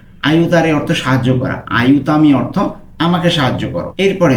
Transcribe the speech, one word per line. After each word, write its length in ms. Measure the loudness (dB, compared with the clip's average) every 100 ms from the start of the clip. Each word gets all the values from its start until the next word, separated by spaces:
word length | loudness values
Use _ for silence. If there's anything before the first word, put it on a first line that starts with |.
| -20 -16 -2
Aiutare 420 | 0 2 2 2 -2
অর্থ 120 | -2 -4
সাহায্য 260 | 0 0 0 -2
করা, 160 | -2 -8 -4 -2
aiutami 500 | 2 2 2 2 4 2
অর্থ 160 | 0 -2 -4 -6 -14 -4 0
আমাকে 220 | 0 0 0
সাহায্য 260 | -2 -2 -4
করো। 140 | -6 -8 -2
এরপরে 300 | -2 2 2